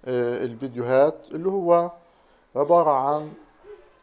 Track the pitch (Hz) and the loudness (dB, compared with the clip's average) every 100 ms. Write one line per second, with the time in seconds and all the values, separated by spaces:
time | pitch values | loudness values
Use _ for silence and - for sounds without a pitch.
0 | 127 123 120 120 123 113 135 120 120 131 | -4 -4 -2 -4 -8 -8 -10 -8 0 4
1 | 147 156 - 156 185 196 170 170 170 - | 4 0 -14 -6 -4 -2 2 2 2 -10
2 | _ _ _ _ _ 123 147 175 156 135 | _ _ _ _ _ -4 2 4 4 0
3 | 139 151 151 156 _ _ - - _ _ | 0 -4 -8 -18 _ _ -20 -20 _ _